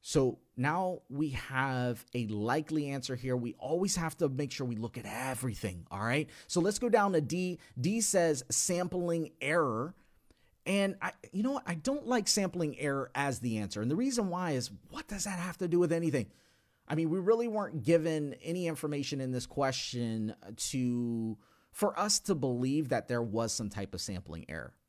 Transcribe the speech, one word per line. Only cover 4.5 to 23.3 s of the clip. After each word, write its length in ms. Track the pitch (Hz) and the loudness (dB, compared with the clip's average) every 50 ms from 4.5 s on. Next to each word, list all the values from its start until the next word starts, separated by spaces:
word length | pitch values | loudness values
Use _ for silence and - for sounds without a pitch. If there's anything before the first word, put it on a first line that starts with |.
sure 160 | - - 139 | -4 -4 -4
we 80 | 123 120 | -4 -2
look 240 | 107 113 117 - 120 | -4 -4 -6 -6 -8
at 80 | - | -10
everything, 800 | - - - 131 131 131 110 127 127 104 - - 101 90 85 82 - | -8 -6 -4 -4 -4 -4 -2 -4 -4 -4 -2 -4 -4 -6 -6 -10 -8
all 80 | - 98 | -6 -4
right? 280 | 104 117 123 147 156 - - - - - | -2 0 0 0 0 -2 -8 -20 -12 -2
So 120 | - 180 | 0 2
let's 200 | 165 196 208 - | 2 2 2 2
go 80 | 247 240 | 2 4
down 240 | 208 226 202 202 | 6 6 6 6
to 80 | 190 165 | 4 2
D. 400 | 147 110 156 180 185 180 180 - - - - 127 | 2 2 0 0 0 -2 -2 -6 -10 -14 -6 -2
D 200 | 123 175 214 233 | 0 2 2 2
says 420 | 214 - - 190 170 165 151 127 - - | 2 4 4 4 6 6 2 0 0 -2
sampling 800 | - - - - 180 175 180 175 185 180 175 175 170 165 160 - - _ | 0 0 2 2 0 0 0 -2 -2 -2 0 0 0 0 0 -4 -6 _
error. 540 | 131 139 156 175 160 131 110 110 127 165 196 - - _ _ _ _ - - _ _ _ _ _ _ | -2 2 4 4 4 2 2 0 -2 -4 -6 -14 -20 _ _ _ _ -20 -20 _ _ _ _ _ _
And 300 | - 196 202 196 196 190 196 | 0 2 2 2 2 0 -2
I, 120 | - 180 - _ - - | -6 -8 -8 _ -20 -8
you 120 | - 185 214 | -4 -2 0
know 80 | 262 | 0
what? 100 | 277 - - | 0 -2 -2
I 100 | - 175 | -4 -6
don't 280 | 160 - 254 277 294 - | -2 -2 -2 -2 -2 0
like 220 | 226 254 240 202 | 0 0 2 2
sampling 540 | - - 214 196 175 - 180 165 151 - - | 2 2 2 2 0 0 0 -2 -2 -2 -2
error 320 | 143 147 139 135 135 - - | -2 0 0 0 -4 -4 -2
as 240 | 131 139 143 127 - | -2 0 0 0 -2
the 200 | 117 127 110 107 | -2 -2 -2 -2
answer. 220 | 104 98 - 104 | -2 -4 -4 -4
And 80 | 107 120 | -2 0
the 80 | 147 | 0
reason 320 | 185 254 277 254 240 208 185 | 0 0 0 0 0 -2 0
why 240 | 170 180 185 175 | -2 -2 -2 0
is, 200 | 147 127 - - 104 - - - | 0 -2 -2 -4 -10 -14 -18 -14
what 160 | - 294 311 | -12 -12 -10
does 160 | - 208 196 | -8 -6 -6
that 160 | 185 202 190 175 | -4 -4 -4 -4
have 200 | 170 185 170 - | -4 -6 -4 -4
to 100 | 190 175 | -2 2
do 100 | 165 175 | 4 4
with 140 | 175 156 | 4 4
anything? 400 | 170 165 170 160 143 135 107 - - _ _ _ _ _ _ _ _ _ _ - | 4 2 2 2 2 0 -2 -2 -8 _ _ _ _ _ _ _ _ _ _ -2
I 80 | 147 | 0
mean, 120 | 156 165 160 | 0 2 2
we 120 | 165 190 | 2 2
really 260 | 175 196 226 226 240 | 4 4 4 4 4
weren't 380 | 233 214 214 202 - - 151 104 | 0 0 -2 -2 -2 -4 -2 4
given 500 | 160 170 165 156 170 160 156 147 143 - - | 6 6 6 6 4 0 0 0 -2 -4 -8
any 240 | - 113 170 185 175 | -6 -4 -4 -2 -2
information 540 | 165 156 135 - 151 147 143 139 135 147 135 | -2 -4 -2 -4 -4 -2 -2 -4 -4 -4 -4
in 100 | 131 131 | -2 -2
this 160 | 127 123 120 | -2 -4 -4
question 880 | - - 147 139 135 127 - - - - 123 120 113 110 110 107 107 - - - 95 113 | -4 -2 0 0 0 0 -2 -6 -4 -2 -2 -2 0 0 -2 -2 -4 -4 -8 -14 -16 -8
to, 840 | - - - - 131 127 123 120 120 120 117 117 113 113 113 110 - _ _ _ _ _ _ | -6 -6 -4 -2 0 2 2 2 2 0 0 0 -2 -2 -2 -4 -6 _ _ _ _ _ _
for 260 | - - 208 202 - | -2 0 0 2 2
us 220 | 170 196 214 - - | 2 0 2 2 0
to 140 | - - 190 | 2 0 0
believe 540 | 147 139 135 123 120 127 131 139 151 156 123 | 2 2 0 2 2 2 2 2 2 2 2
that 180 | 135 117 - | 0 0 0
there 160 | - 123 120 | 0 -2 0
was 300 | 117 113 | 0 0